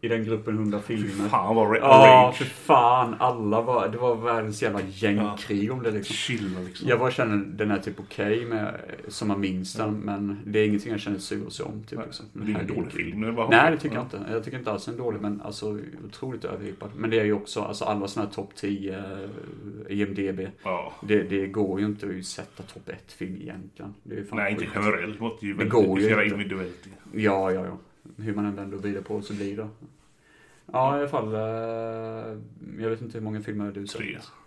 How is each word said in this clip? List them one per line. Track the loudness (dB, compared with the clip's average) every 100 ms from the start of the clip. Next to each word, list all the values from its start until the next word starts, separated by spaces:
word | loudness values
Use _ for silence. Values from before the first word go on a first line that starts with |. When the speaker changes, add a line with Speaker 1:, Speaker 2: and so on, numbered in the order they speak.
Speaker 1:
I | 0
den | 0
gruppen | 0 -2 0 0
hundra | 0 0
filmer. | -2 -2 -2 -2
Speaker 2:
Fy | 2
fan, | 2 4 4
vad | 6
ra-, | 6
Speaker 1:
Ja, | 10 12 12 12 10
Speaker 2:
rage. | 4
Speaker 1:
för |
fan. | -6 -8 6 8 8 6 2 2
Alla | 0 2 2 2
var, | 2 2 0
det | 0
var | 0 0
världens | 0 0 -2 -2
jävla | -2 -2 -4
gängkrig | -2 2 2 0 -4 -2 0 0
Speaker 2:
Ja. |
Speaker 1:
om | 0
det, | -2
liksom. | -2 -4
Speaker 2:
Chilla, | -4 -2 -2 -4 -4
liksom. | -8 -6 2
Speaker 1:
Jag | 4
bara | 2
känner, | 2 2 2 0
den | -2 0
är | 0
typ | -2 -10
okej | -12 -4 0 2
med, | 0 -2 -2 -6 -12 -14 -12
som | -6 -2
man | 0
minns | 0 -2 -4
den, | -4 -2
Speaker 2:
Mm. | -2
Speaker 1:
men | -4 -4 -4 -4 -2
det | 2
är | 4
ingenting | 4 0
jag | -6
känner | -4 -4
sug | -4 -6 -6
och |
så | -8
om, | -8 -8
typ, | -10 -10
Speaker 2:
Nej, | -10
Speaker 1:
liksom. | -12 -14
Speaker 2:
men | -8 -4
det |
är |
ingen | -2
Speaker 1:
Herregud. | -2 -4
Speaker 2:
dålig | -4
film, | -6 -6 -4
det | -2
är |
bara | 0 4
Speaker 1:
Nej, | 6
Speaker 2:
hopp. | 6
Speaker 1:
det | 2
tycker | -2 -4
jag | -6
Speaker 2:
Ja. | -8
Speaker 1:
inte. | -4
Jag | -4
tycker | -4 -6
inte | -4
alls | -4
den | -6
är | -4
dålig, | -4 -2
men | -4 -6
alltså, | -8 -8 -6 -6 -10 -14 -16
otroligt | -10 -8 -8
överhypad. | -6 -8 -8 -10 -12 -6
Men | 0
det | 2
är |
ju | 4
också, | 2 0 -4
alltså, | -4 -4
alla | -2 -2 -2
såna | -4 -4
här |
topp | -6 -10
tio, | -6 -4 -4 -4 -8
eh, | -8 -10 -10 -12 -14 -14 -14 -14 -6
I | -2
M | -2
D | 0 -2
B. | -2 -6 -8
Speaker 2:
Ja. | -4 -4 -4 -10
Speaker 1:
Det, | 2 2
det | 4 0 0
går | 0 0 2
ju | 0
inte | -2 -6 -8
att | -8
sätta | -10 -12 -14
topp | -16 -16 -14
ett-film | -16 -16 -12 -10 -8
egentligen. | -10 -12 -16 _ -16 -14
Det | -12 -10
är |
fan | -6 -2
Speaker 2:
Nej, | 0
inte | 0 -2
Speaker 1:
sjukt. | 0
Speaker 2:
generellt. | 2 2 -2 -4
Måste | -6 -6 -6
ju |
Speaker 1:
Det | -2
Speaker 2:
väldigt, | 4
Speaker 1:
går | 6 6 6
ju | 6
Speaker 2:
det |
är | 6
Speaker 1:
inte. | 4
Speaker 2:
individuellt. | 0 -2 -4 -6 -10 -18 -20 -10
Speaker 1:
Ja, | 0 4 4 2
ja, | 0 -2
ja. | -10 -16 _ -20 -10
Hur | -6
man | -2 -2
än | -4
vänder | -8 -8
och |
vrider | -6 -6
på | -4 -6
så | -6
blir | -6 -6 -6
det. | -10 -12 -20 _ _ _ _ _ _ _ _
Ja, | 2 2 2
i |
alla | 0
fall, | -2 -2
eh, | -2 -2 -4 -4 -4 -6 -6 -8 -10 -10 -12 -14 -18 -16 -6
jag | -4
vet | -4
inte | -6 -8
hur |
många | -6 -6
filmer | -6 -4 -4
du | -6
har | -8
sett. | -8
Speaker 2:
Tre. | -8 -8 -12 -20